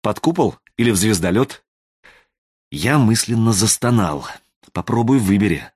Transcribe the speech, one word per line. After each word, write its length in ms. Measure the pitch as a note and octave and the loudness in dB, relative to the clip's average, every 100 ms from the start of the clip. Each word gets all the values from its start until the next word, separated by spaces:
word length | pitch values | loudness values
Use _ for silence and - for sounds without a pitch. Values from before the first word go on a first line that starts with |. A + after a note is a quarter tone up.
Под 160 | G#2+ G#2 | -4 -2
купол 400 | D#3+ F3 A#2 - _ - | -2 0 -2 -2 _ -2
или 120 | A#2+ | 0
в 60 | G2 | 2
звездолет?» 680 | G#2+ G2+ F2 G2 C#3 - _ _ _ _ _ _ _ _ _ _ _ | 0 0 0 0 -2 -6 _ _ _ _ _ _ _ _ _ _ _
Я 280 | D2 F#2+ D3 | -4 0 2
мысленно 540 | A2 A#2 - A#2 A2+ | 4 2 0 0 2
застонал. 720 | G2+ G#2 - A#2+ A#2 F2+ C#2+ - - _ _ _ | 2 0 0 0 0 0 -4 -10 -18 _ _ _
«Попробуй 460 | - - A2+ A2+ C3+ | -10 -4 -2 2 2
выбери. 520 | G2 G2+ G2+ D2 - | 2 2 2 -2 -6